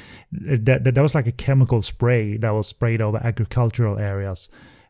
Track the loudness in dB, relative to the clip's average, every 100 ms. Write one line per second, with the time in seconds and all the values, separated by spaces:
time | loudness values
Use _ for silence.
0 | -20 -20 -12 -8 -2 0 2 2 2 2
1 | 2 2 -2 -2 0 4 4 2 -2 -2
2 | 2 2 0 -2 -2 -2 -4 -2 0 0
3 | 0 0 -2 -2 -2 0 0 2 0 0
4 | -4 -4 -6 -8 -12 -18 -20 -20